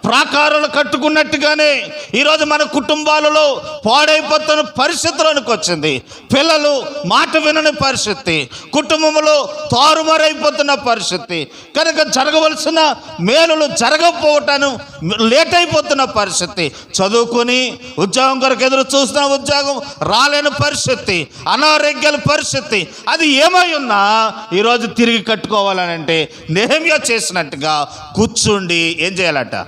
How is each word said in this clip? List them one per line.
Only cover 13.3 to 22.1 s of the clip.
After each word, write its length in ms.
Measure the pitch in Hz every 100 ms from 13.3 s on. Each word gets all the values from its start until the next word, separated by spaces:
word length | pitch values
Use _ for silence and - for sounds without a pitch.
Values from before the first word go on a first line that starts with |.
| 285 330 311 294
జరగకపోవటాను 1120 | - 240 302 339 330 302 294 294 285 277 240 - 185 160 202
లేట్ 340 | 226 262 330
అయిపోతున్న 480 | 349 349 311 294 277
పరిస్థితి, 680 | 262 214 196 170 175 - 151 - - -
చదువుకొని 760 | 190 233 233 233 240 254 254 - - -
ఉద్యోగం 400 | 190 254 262 269
కొరకు 240 | 269 240
ఎదురు 180 | 254 269
చూస్తున్న 440 | 262 277 269 294
ఉద్యోగం 560 | 277 277 277 285 277 269 190 -
రాలేని 480 | - 214 285 294 294 254
పరిస్థితి, 640 | 294 285 - 254 - 175 139 - 160
అనారోగ్యాల 680 | 220 302 302 294 277 294